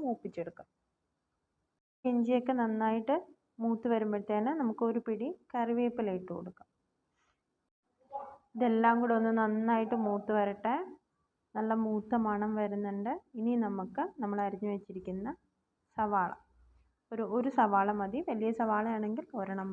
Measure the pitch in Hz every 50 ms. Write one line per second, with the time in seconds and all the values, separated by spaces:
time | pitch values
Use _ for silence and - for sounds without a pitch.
0 | 311 254 233 - - - - 170 170 170 - - - - _ _ _ _ _ _
1 | _ _ _ _ _ _ _ _ _ _ _ _ _ _ _ _ _ _ _ _
2 | - 254 247 240 233 233 247 247 247 247 262 247 233 226 220 220 220 220 220 226
3 | 220 269 285 349 359 - - _ _ _ _ - 226 226 226 220 - 240 233 220
4 | 220 214 208 208 202 - 214 208 214 254 311 320 269 226 214 - 240 226 233 233
5 | 233 - 220 202 233 294 370 - _ - - 247 233 233 233 240 247 240 233 240
6 | 226 202 185 185 185 185 175 175 175 180 - _ - - _ _ _ _ _ _
7 | _ _ _ _ _ _ _ _ _ _ _ _ _ _ _ _ _ _ _ _
8 | _ _ 277 285 - - - - _ _ - 226 247 240 226 226 226 233 233 233
9 | 240 233 233 226 226 226 226 226 220 214 214 220 220 226 233 226 226 220 240 226
10 | 220 208 202 202 208 - 214 214 202 202 202 202 - 220 254 320 370 359 - -
11 | _ _ _ _ _ _ _ _ _ _ - 214 214 220 226 226 220 214 214 214
12 | 214 214 247 233 220 214 208 202 208 214 214 214 208 202 202 202 208 202 196 196
13 | 202 233 285 370 - _ - 233 220 233 247 240 226 208 202 190 185 185 - -
14 | 311 392 392 311 233 202 202 208 202 196 196 185 208 208 202 196 202 - 196 185
15 | 185 190 185 190 202 247 339 - _ _ _ _ _ _ _ _ _ _ _ -
16 | 214 208 208 196 180 - - - - _ _ _ - - _ _ _ _ _ _
17 | _ _ 233 226 226 - 202 247 240 269 269 269 226 208 202 196 196 202 208 208
18 | 202 196 196 277 349 349 247 220 214 220 226 226 233 220 214 208 214 226 226 214
19 | 214 208 220 262 320 - - 226 190 190 190 196 190 190